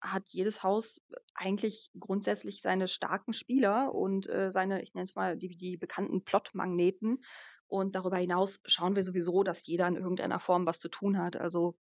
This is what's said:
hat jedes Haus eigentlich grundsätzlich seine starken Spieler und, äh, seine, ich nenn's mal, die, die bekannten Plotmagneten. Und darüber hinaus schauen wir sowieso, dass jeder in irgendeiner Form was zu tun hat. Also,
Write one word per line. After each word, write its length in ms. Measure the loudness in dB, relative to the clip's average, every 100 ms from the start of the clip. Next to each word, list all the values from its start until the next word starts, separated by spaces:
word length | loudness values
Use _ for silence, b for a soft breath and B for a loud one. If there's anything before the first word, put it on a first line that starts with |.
hat 280 | -6 -6 -4
jedes 340 | -2 -2 0
Haus 360 | 0 0 -2 -10 _ -18 -16
eigentlich 580 | -6 -2 0 -2 -4 -14 -12
grundsätzlich 600 | -4 -2 0 -2 -4 -6
seine 280 | 0 0 0
starken 440 | -2 -2 -2 -2
Spieler 600 | -4 0 4 4 4 2
und, 340 | 0 0 0 0
äh, 220 | 0 0
seine, 320 | 2 0 0
ich 120 | -4
nenn's 200 | -8 -6
mal, 220 | -2 -2 -2
die, 180 | -6 -8
die 200 | -8 -6
bekannten 480 | -6 -4 -2 -2
Plotmagneten. 960 | 2 0 0 -4 -2 2 2 2 -2 -2 B B B B _
Und 220 | -2 -2
darüber 220 | -2 -2 0
hinaus 440 | 2 2 2 0 0
schauen 300 | 2 4 2
wir 80 |
sowieso, 400 | 2 0 2 4
dass 200 | 4 0
jeder 220 | -2 2 2
in 80 |
irgendeiner 460 | 2 -2 -2 -2 -2
Form 260 | 2 2 2
was 140 | -2
zu 80 | -4
tun 280 | -2 0 2
hat. 180 | 0 -2
Also, 420 | -2 0 0 -2